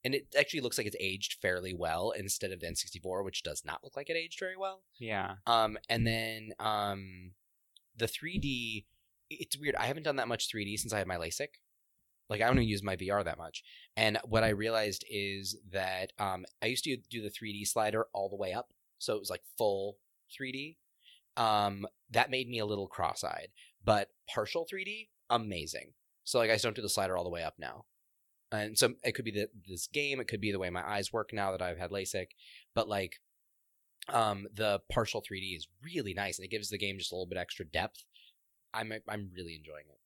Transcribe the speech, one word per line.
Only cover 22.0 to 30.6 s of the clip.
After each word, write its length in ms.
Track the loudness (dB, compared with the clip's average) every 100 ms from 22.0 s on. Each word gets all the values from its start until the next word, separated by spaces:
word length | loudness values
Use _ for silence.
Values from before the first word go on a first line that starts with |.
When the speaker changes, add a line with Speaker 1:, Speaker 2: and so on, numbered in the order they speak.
| _
Speaker 1:
that 180 | 2 4
made 180 | 0 -2
me 100 | -2
a 60 |
little 220 | 0 -2 -2
cross-eyed. 600 | 0 0 0 -4 -4 -8 -18 -20 _
But 260 | 4 4 4 _ -4
partial 360 | -2 0 -2 -2
three 160 | -6
D, 240 | -6 -8 -12 _ _
amazing. 640 | 2 2 -4 -4 -6 -10 _ _ _
So, 140 | 2 4
like, 140 | 8
I 20 |
just 100 | 6
don't 120 | 4
do 60 | 0
the 40 | 0
slider 280 | 2 2 2
all 60 |
the 60 | 0
way 120 | -2
up 120 | -4 -4
now. 280 | -10 -10 -18 _ _ _ _ _ _
And 280 | -4 0 6
so 160 | 4 4
it 80 | -2
could 120 | -2
be 60 | -2
the, 180 | -2 -2 -6 -12
this 200 | -8 -4
game, 340 | -2 -2 -2
it 60 | -2
could 100 | -2
be 140 | 0
the 60 |
way 100 | 0